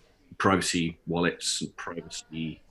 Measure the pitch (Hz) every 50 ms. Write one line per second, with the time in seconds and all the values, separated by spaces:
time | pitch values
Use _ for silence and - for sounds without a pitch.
0 | - _ _ _ _ _ - - - 101 95 90 85 - - 87 82 82 82 -
1 | _ - 82 85 87 82 - - - - - - 80 - - - - 92 87 85
2 | 82 85 - - - - 80 80 80 78 73 - - -